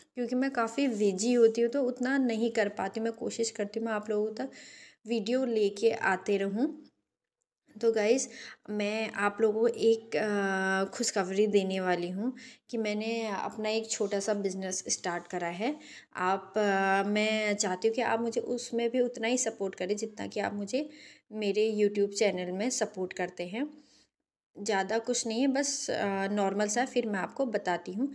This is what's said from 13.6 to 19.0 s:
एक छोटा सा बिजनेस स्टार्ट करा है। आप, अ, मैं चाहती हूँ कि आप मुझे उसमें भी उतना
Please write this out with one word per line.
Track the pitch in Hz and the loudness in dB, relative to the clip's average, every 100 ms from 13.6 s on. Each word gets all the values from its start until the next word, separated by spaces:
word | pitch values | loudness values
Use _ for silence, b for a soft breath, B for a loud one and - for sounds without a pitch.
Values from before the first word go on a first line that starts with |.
| 214 | -2
एक | 220 220 | -2 -2
छोटा | - 202 202 | -2 -2 0
सा | 196 | 0
बिजनेस | 208 196 185 190 180 - | -2 -2 -4 -4 -6 -4
स्टार्ट | - 185 175 175 | -4 -2 -6 -6
करा | 180 175 | -6 -4
है। | 175 226 302 B B B - | -2 -4 -4 B B B -2
आप, | 180 196 196 - | 0 0 -2 0
अ, | 208 196 196 196 196 | 2 4 4 2 2
मैं | 208 214 214 214 208 | 2 2 2 0 0
चाहती | 208 208 226 | 0 0 0
हूँ | 226 | 2
कि | |
आप | 226 226 | 0 0
मुझे | 233 233 | 0 -2
उसमें | 226 247 - 233 233 | -2 -4 -4 -2 0
भी | |
उतना | 247 | 2